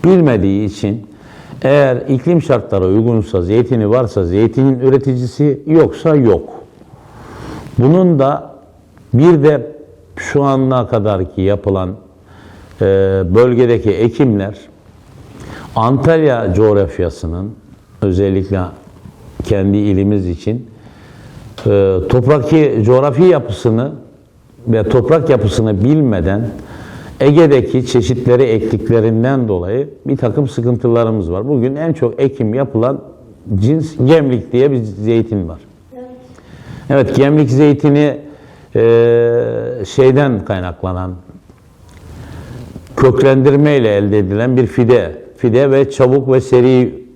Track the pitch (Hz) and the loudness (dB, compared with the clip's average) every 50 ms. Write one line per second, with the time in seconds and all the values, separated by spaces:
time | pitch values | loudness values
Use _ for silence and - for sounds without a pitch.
0 | - 170 190 185 170 147 120 104 90 98 98 101 107 101 - - - 104 101 - | 4 4 4 4 4 2 2 0 0 0 -2 -2 -4 -6 -6 -6 -6 -4 -4 -6
1 | - - - - - - - - - - - - - 131 139 147 143 135 127 120 | -10 -18 -20 -20 -20 -20 -20 -20 -20 -20 -20 -6 -2 0 2 2 2 2 0 -4
2 | - - 139 123 - 165 175 165 - - 135 117 101 - - 98 92 90 95 110 | -2 -4 -4 -2 0 0 0 0 0 0 -2 -2 -2 -2 -2 -2 0 0 0 0
3 | 110 120 117 113 104 - - 95 87 87 104 117 123 123 135 117 107 101 110 127 | 0 0 0 -2 -2 -2 -4 -4 -2 0 0 0 0 0 0 -2 0 0 0 0
4 | 127 104 - 104 92 85 90 101 113 113 113 131 131 139 135 123 127 131 131 135 | 0 -2 -2 -4 -4 -2 0 0 0 0 0 2 0 2 0 2 2 2 2 2
5 | 131 143 127 123 127 120 - - 143 147 135 135 - 156 156 165 151 101 - - | 2 0 -4 -4 -6 -8 -4 -2 -2 0 0 -4 -4 0 2 2 2 2 0 -2
6 | - 165 156 147 127 113 95 82 - - - - - - _ _ - - - - | -2 0 2 4 4 2 2 0 -2 -10 -18 -20 -20 -20 _ _ -20 -20 -20 -20
7 | - - - - - - - - - - - - - - - - 117 135 160 185 | -20 -20 -20 -20 -20 -20 -20 -20 -18 -16 -16 -16 -16 -10 -4 0 2 2 4 4
8 | 185 180 170 139 135 139 147 147 - - - - - _ _ _ _ _ _ - | 4 2 2 2 0 0 -2 -4 -8 -14 -20 -20 -20 _ _ _ _ _ _ -20
9 | - - - 117 147 175 175 151 139 156 151 135 113 - - - - _ - _ | -12 -2 0 4 6 6 6 6 4 2 2 2 -4 -8 -16 -20 -20 _ -20 _
10 | _ _ - - - - - 147 139 139 135 135 131 131 131 127 117 - - 113 | _ _ -18 -16 -14 -4 -2 -2 0 0 0 0 0 0 0 -2 -2 -2 -2 -2
11 | 101 107 101 92 92 87 - - 92 95 101 101 - 104 98 95 92 90 98 - | 0 0 -2 -2 -4 -6 -4 -2 -2 0 -2 -2 -2 -2 -2 -2 -4 -6 -10 -12
12 | - - _ _ _ _ - - - - - - - - - - - 98 98 95 | -18 -20 _ _ _ _ -20 -20 -20 -20 -20 -20 -20 -20 -6 -2 0 2 2 2
13 | 95 98 98 95 95 85 90 107 123 127 123 117 127 120 120 107 - 107 95 92 | 2 2 0 0 -2 2 4 4 4 4 4 2 2 2 2 0 0 -2 0 2
14 | 110 120 117 - 147 127 107 101 95 101 104 - - - - _ _ - - - | 0 -2 0 0 0 0 0 -2 -4 -6 -10 -14 -20 -20 -20 _ _ -20 -20 -20
15 | - - - - - - - - - - - - - - - - 110 117 135 131 | -20 -20 -20 -20 -20 -20 -20 -20 -20 -20 -20 -20 -20 -8 -4 -2 0 0 0 0
16 | 135 160 165 160 156 147 127 117 110 101 87 95 110 107 104 101 98 85 - - | 2 2 2 4 2 2 0 0 -2 -4 0 2 2 2 2 2 0 -2 -4 -4
17 | 90 85 - - - 82 82 87 95 104 107 - _ - - _ _ _ - - | -6 -6 -6 -8 -10 -8 -8 -8 -10 -10 -12 -16 _ -20 -20 _ _ _ -12 -6
18 | - 101 90 90 101 98 95 98 95 95 95 95 90 87 76 - - - - - | -4 -2 0 0 0 0 0 -2 -2 -2 -4 -4 -4 -6 -10 -18 -20 -20 -20 -20
19 | - - - - - - - - - - 110 98 95 101 98 104 104 104 98 92 | -20 -20 -20 -20 -20 -20 -14 -14 -4 -2 -2 0 0 0 0 0 0 0 0 0
20 | 98 101 104 104 95 90 87 80 - 104 110 123 - - - - - - - - | 0 0 0 -2 -2 -4 -8 -6 -6 -6 -6 -6 -8 -14 -20 -20 -20 -20 -20 -20
21 | - - - - - - - - - - - - - 107 101 101 98 95 95 92 | -20 -20 -20 -20 -20 -20 -20 -20 -20 -20 -20 -6 -2 0 2 2 2 2 0 -2
22 | 90 - - 127 117 127 147 147 117 - 156 160 156 139 - 110 104 110 127 127 | -2 0 0 0 2 2 0 0 2 0 2 2 2 2 0 0 2 2 2 2
23 | 135 147 123 127 175 185 175 143 107 - 98 - - 120 110 113 123 147 156 - | 2 0 2 2 4 4 4 2 0 -6 -10 -4 -2 -2 0 0 -4 -6 -8 -14
24 | - - _ _ _ _ _ _ _ _ _ _ - 117 113 110 104 - - 127 | -20 -20 _ _ _ _ _ _ _ _ _ _ -4 -2 0 0 0 2 2 0
25 | 110 - 156 165 156 160 135 120 104 104 - - 110 110 104 92 98 123 151 156 | 2 2 0 0 2 2 0 2 0 -2 -2 0 -2 -2 -2 0 0 0 2 2
26 | 151 127 107 92 80 92 98 104 113 107 - - - - - - - - - - | 0 0 -2 -2 -2 -2 -2 -2 -4 -8 -10 -14 -18 -20 -20 -20 -20 -18 -18 -20
27 | - - - - 135 139 147 160 170 147 139 131 113 - - 131 123 - - 123 | -20 -20 -6 0 2 4 6 6 6 6 4 2 0 0 -2 -4 -4 0 0 0
28 | 113 - 123 120 123 123 123 123 135 120 110 110 110 110 113 101 107 113 117 113 | 0 0 -4 -2 0 2 2 4 4 2 2 0 0 -2 -4 -4 -2 0 0 2
29 | 107 113 113 110 117 127 139 135 123 110 98 90 87 92 107 127 143 147 - - | 2 2 0 0 0 0 0 0 -2 -2 -2 -4 -4 -4 -4 -4 -6 -6 -10 -14
30 | _ 143 139 131 - 117 104 - 147 131 - - 117 120 123 113 - 123 117 117 | _ -6 -4 -2 -2 -2 -2 -2 -4 -2 -4 -4 -2 -2 -2 0 0 0 2 2
31 | 117 113 - 110 90 80 87 95 107 135 147 127 113 131 135 147 160 165 151 - | 0 0 -2 -2 -4 -4 -6 -6 -4 -2 -2 0 0 -2 -4 -4 -4 -4 -4 -2
32 | 123 120 - - 139 131 131 - 120 107 110 127 139 - - 113 113 127 139 - | -2 -4 -2 -2 -2 -2 -2 -2 -4 -4 -2 -4 -4 -4 -2 -2 -2 -2 -4 -6
33 | - - - - - - - - - 92 107 95 101 120 151 160 156 160 - - | -10 -18 -20 -20 -20 -20 -20 -20 -10 -6 -4 -2 0 0 0 0 -2 -6 -4 -2
34 | 120 131 160 160 147 135 127 120 120 - - 120 131 147 139 123 113 107 98 92 | 2 4 4 4 4 0 -2 -4 -4 -4 0 0 0 2 0 -2 -6 -8 -10 -6
35 | 104 110 117 113 110 113 110 101 87 80 80 - - - _ _ _ _ - 247 | -4 0 0 0 0 -2 -4 -6 -6 -6 -10 -16 -20 -20 _ _ _ _ -20 -20
36 | 254 254 254 - - - - - - - - - - - - - - - 131 139 | -20 -20 -20 -20 -20 -20 -20 -20 -20 -20 -20 -20 -20 -20 -20 -20 -6 -2 0 0
37 | 127 - - - 135 139 151 151 151 117 123 131 151 147 143 139 147 151 143 143 | 0 2 2 0 2 2 4 2 2 2 2 2 4 4 2 2 2 2 2 2
38 | 147 147 127 - - - - - - - - - - - - 113 113 117 117 117 | 2 0 -2 -4 -12 -18 -20 -20 -20 -20 -20 -20 -20 -6 -2 0 2 4 4 4
39 | 117 120 117 117 120 117 117 120 120 113 117 113 113 120 123 123 104 - - - | 4 4 2 2 2 0 0 -2 -2 -4 -6 -6 -8 -8 -8 -10 -10 -8 0 2
40 | 135 131 131 131 147 139 123 101 85 - 104 92 90 90 85 - - 92 90 90 | 4 4 4 4 2 0 -2 -4 -4 -4 -6 -6 -4 -8 -10 -8 -8 -6 -6 -6
41 | 92 92 92 87 90 - - - _ _ - _ _ _ _ _ _ - - - | -8 -10 -12 -14 -18 -20 -20 -20 _ _ -20 _ _ _ _ _ _ -20 -20 -20
42 | - - - - - - - - - - - - - - - - - - - - | -20 -20 -20 -20 -20 -18 -18 -18 -18 -18 -18 -18 -18 -18 -20 -20 -20 -14 -4 2
43 | 135 131 123 127 127 135 135 135 131 143 139 143 147 147 147 139 120 110 104 101 | 2 2 2 4 2 2 2 4 2 2 2 4 2 2 2 2 2 2 0 0
44 | 101 101 101 107 101 92 101 104 113 131 127 127 123 - - - 123 113 123 117 | 0 0 0 0 0 0 -2 -2 -2 0 0 0 0 0 0 0 2 4 4 2
45 | 92 82 78 - - - - - - 123 107 123 139 139 135 135 139 135 - - | 2 -2 -8 -14 -18 -20 -12 -4 -2 0 2 2 2 2 2 2 0 0 0 0
46 | 131 123 131 139 127 127 131 131 - - 127 123 123 127 131 127 123 104 - - | 2 2 2 0 2 2 0 0 2 2 2 4 4 4 4 2 2 0 -4 -10
47 | - - - | -20 -20 -20